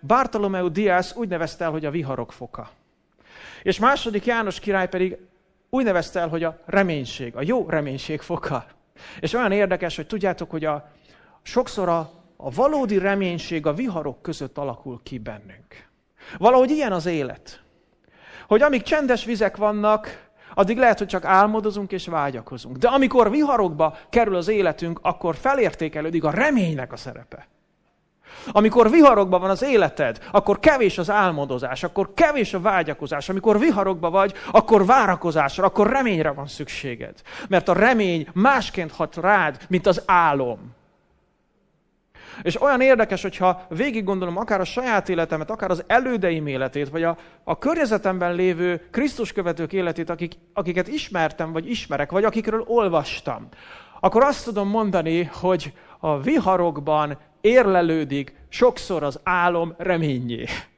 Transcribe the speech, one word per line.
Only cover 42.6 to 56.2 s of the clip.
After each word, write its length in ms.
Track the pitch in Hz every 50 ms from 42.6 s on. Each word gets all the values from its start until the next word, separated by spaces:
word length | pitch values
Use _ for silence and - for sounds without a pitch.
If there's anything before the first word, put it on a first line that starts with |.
| 240
olyan 180 | 285 277 247
érdekes, 420 | 262 269 262 226 220 208 196 180 -
hogyha 440 | 196 - - 185 185 175 180 - -
végig 360 | 165 160 247 285 226 220 202
gondolom 320 | 185 202 190 185 175 170
akár 240 | 185 226 220 214 190
a 40 | 185
saját 440 | - - 240 254 247 226 196 - -
életemet, 420 | 185 165 165 160 175 156 156 -
akár 200 | 214 220 208 185
az 140 | 180 165 -
elődeim 600 | - 208 254 269 254 247 220 185 180 165 160 151
életét, 420 | 147 135 127 135 131 - 143 147 135
vagy 140 | 147 165 165
a, 140 | 165 165 - - - - _ _
a 140 | - 160 -
környezetemben 760 | - 262 330 339 302 226 214 202 - 196 185 185 180 175 175
lévő 540 | 175 185 185 180 160 175 180 175 165 - -
Krisztus 420 | - 233 277 294 - - 233 - -
követők 400 | 208 185 175 165 165 165 160 -
életét, 380 | 190 185 170 160 - 165 160
akik, 220 | 170 165 175 165 - - _ _ _
akiket 360 | - 185 170 175 180 185 190
ismertem, 640 | 277 302 - - - 180 165 151 156 - 165 160 165
vagy 180 | 165 165 196
ismerek, 400 | 240 214 - - 143 139 143 -
vagy 140 | 170 190 208
akikről 400 | 220 - 220 220 226 214 220 233
olvastam, 840 | - 226 240 214 190 165 156 147 - - - - - 120 107 113 - - - - - - - - - - -
akkor 220 | - 190 - 220 262
azt 220 | 285 285 - -
tudom 240 | 240 214 208 202 196
mondani, 600 | 208 226 220 202 190 185 160 160 160 170 175 147 -
hogy 400 | - - 180 185 175 - 147 - - - - - _
a 220 | - 156 151 143